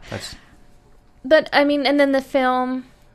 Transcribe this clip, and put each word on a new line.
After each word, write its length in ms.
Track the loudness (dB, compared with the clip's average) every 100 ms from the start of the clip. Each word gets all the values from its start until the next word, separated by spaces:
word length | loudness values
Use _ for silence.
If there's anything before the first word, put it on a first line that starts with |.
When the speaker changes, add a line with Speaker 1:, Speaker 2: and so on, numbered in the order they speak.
| -10
Speaker 1:
That's 260 | -12 -14 -20 -20 -20 -20 -20 _ -20 _ -10
Speaker 2:
But, 260 | 2 2 2
I 100 | 0 0
mean, 200 | 0 0
and 140 | 2
then 140 | 2
the 80 | 0
film, 640 | -2 -2 0 0 -4 -6 -12 -20 _